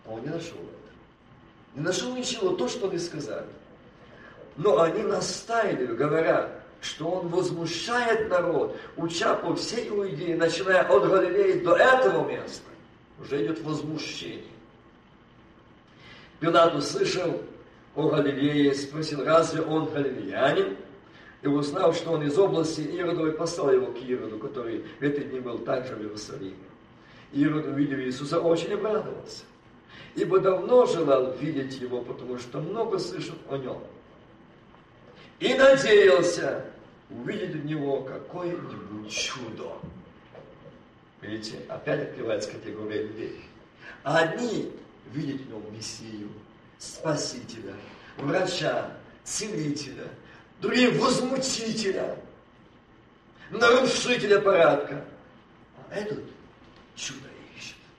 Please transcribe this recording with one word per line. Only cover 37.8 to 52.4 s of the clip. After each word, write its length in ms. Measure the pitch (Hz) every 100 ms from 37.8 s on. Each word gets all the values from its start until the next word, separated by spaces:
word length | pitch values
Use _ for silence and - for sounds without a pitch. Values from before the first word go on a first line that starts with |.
| 139 131
какое-нибудь 1080 | 131 - - 175 175 151 - 107 98 107 107
чудо. 680 | - - 131 113 101 98 95 - 85 - - - - - - - - - - _ _
Видите, 380 | 104 110 104 - -
опять 400 | - 143 143 139
открывается 400 | - 113 117 113
категория 540 | - 110 104 107 107
людей. 380 | 107 - - - - - - - - -
Одни 680 | 135 156 - 233 240 175 - - - - -
видят 300 | 127 147 120
в 80 | 117
нём 140 | 110 107
Мессию, 560 | 113 - - 110 107 104 101 - - - -
Спасителя, 960 | - - 160 143 - 123 107 110 98 - - - - -
врача, 720 | 139 180 180 - 151 - - - - -
целителя, 840 | - - 214 165 147 - 127 - - - - - - -
другие 300 | 208 247 247
возмутителя, 1300 | - 254 - 254 262 - 226 226 220 196 - - - - -